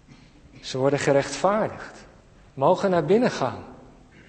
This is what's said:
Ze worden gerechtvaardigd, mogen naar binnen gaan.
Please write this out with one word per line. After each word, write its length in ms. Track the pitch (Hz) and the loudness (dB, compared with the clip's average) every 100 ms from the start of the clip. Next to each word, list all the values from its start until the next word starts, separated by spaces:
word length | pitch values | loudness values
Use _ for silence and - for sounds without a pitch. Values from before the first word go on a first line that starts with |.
| - - - - - - | -20 -20 -20 -20 -20 -20
Ze 180 | - 131 | -10 -2
worden 200 | 135 139 | 0 2
gerechtvaardigd, 1080 | 151 139 131 - 185 214 160 - - - - - - - - | 2 2 2 -2 0 0 -2 -6 -16 -20 -20 -20 -20 -20 -20
mogen 360 | - 139 180 196 | 0 2 2 2
naar 140 | 175 | 0
binnen 260 | 151 208 240 | 2 2 2
gaan. 340 | - 131 101 - - - - - - | -2 -4 -6 -14 -20 -20 -20 -20 -20